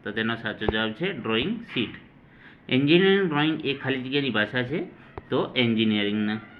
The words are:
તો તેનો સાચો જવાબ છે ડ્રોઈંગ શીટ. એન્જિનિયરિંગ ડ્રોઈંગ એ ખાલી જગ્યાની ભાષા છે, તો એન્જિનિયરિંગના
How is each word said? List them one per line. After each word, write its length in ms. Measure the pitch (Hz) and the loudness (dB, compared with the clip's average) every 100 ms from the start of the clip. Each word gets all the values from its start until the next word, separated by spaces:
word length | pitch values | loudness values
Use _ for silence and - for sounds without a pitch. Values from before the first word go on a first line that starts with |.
| 110 | -6
તો 60 | |
તેનો 240 | 107 113 113 | -4 -2 -2
સાચો 300 | 113 101 110 | -6 -4 -2
જવાબ 260 | 110 110 | 0 -2
છે 200 | 110 180 | -2 -6
ડ્રોઈંગ 520 | 156 110 110 147 226 - | -4 -2 0 0 -6 -6
શીટ. 200 | 135 98 - - - - - - - - | -4 -4 -6 -20 -20 -20 -20 -20 -20 -2
એન્જિનિયરિંગ 580 | 127 143 170 190 196 185 | 2 4 6 6 4 4
ડ્રોઈંગ 360 | 147 156 160 | 2 2 0
એ 100 | 135 | -4
ખાલી 280 | 139 131 131 | -4 -2 -4
જગ્યાની 280 | 127 139 139 | -2 -2 0
ભાષા 320 | 107 104 127 | 0 0 -2
છે, 160 | 120 165 - - - - - | -2 -4 -6 -12 -16 -18 -4
તો 220 | 131 190 139 | -2 0 0
એન્જિનિયરિંગના 840 | 117 113 110 104 101 107 107 107 - | 2 4 2 2 0 0 -2 -4 -8